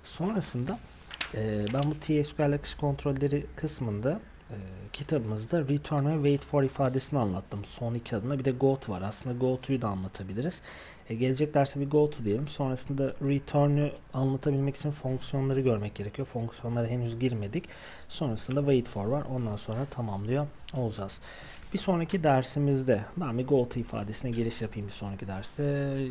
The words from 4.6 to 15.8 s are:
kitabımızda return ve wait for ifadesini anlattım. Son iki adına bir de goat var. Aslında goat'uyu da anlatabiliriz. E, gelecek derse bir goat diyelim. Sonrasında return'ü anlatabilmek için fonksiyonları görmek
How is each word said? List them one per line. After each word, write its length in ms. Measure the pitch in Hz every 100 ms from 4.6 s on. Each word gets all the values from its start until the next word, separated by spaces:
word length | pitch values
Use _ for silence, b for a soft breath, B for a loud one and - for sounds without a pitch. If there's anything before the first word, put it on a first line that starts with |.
| 95 92 101
kitabımızda 680 | - 143 156 110 107 110 175
return 440 | 139 147 147 147 139
ve 80 |
wait 280 | 160 143 143
for 220 | - 147
ifadesini 560 | 135 - 135 131 - 143
anlattım. 460 | 107 90 - 101 98
Son 280 | - 117
iki 220 | 117 - 110
adına 240 | 117 139
bir 60 | 127
de 60 |
goat 380 | 127 135 135 -
var. 120 | 92
Aslında 360 | 95 107 127 123
goat'uyu 440 | 127 127 - 135
da 60 | 110
anlatabiliriz. 760 | 98 92 - 95 98 147 - B B B B -
E, 60 | 113
gelecek 380 | 127 131 147
derse 260 | 147 139 143
bir 100 | 139
goat 340 | 147 147 147
diyelim. 240 | 110 107 147
Sonrasında 680 | - 139 131 - 139 135 -
return'ü 680 | 143 139 139 147 143 143 147 - -
anlatabilmek 600 | - 131 131 147 139 139 135
için 160 | 147
fonksiyonları 720 | 147 131 127 - 139 135 135
görmek 340 | 131 110